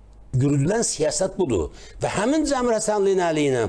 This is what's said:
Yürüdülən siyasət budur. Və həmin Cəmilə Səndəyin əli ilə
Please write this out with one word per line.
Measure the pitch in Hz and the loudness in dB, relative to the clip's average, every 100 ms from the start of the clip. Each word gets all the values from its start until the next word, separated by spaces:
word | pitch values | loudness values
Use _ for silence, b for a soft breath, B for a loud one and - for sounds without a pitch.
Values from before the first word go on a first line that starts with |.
| - - - 131 | -20 -20 -6 0
Yürüdülən | 143 147 139 220 220 | 2 2 2 0 0
siyasət | - 156 - 190 | 0 -2 0 -2
budur. | 190 170 101 73 B B B | -2 0 0 -2 B B B
Və | 135 | -4
həmin | - 220 320 302 | 0 0 0 0
Cəmilə | 269 247 220 | 0 0 0
Səndəyin | - 214 196 190 175 | 0 0 2 2 2
əli | 156 143 | 2 2
ilə | 127 | 2